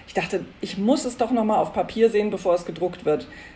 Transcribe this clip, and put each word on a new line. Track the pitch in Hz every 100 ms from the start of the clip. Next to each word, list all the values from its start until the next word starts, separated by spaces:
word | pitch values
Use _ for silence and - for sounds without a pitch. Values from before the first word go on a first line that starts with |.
| -
Ich |
dachte, | - - 190 - -
ich | - 202
muss | 208 269
es | 247 -
doch | 233
noch | 247
mal | 214 208
auf | -
Papier | 208 - 220 226
sehen, | 214 208
bevor | 190 185
es | 175 175
gedruckt | 160 175 -
wird. | 151 147 - - -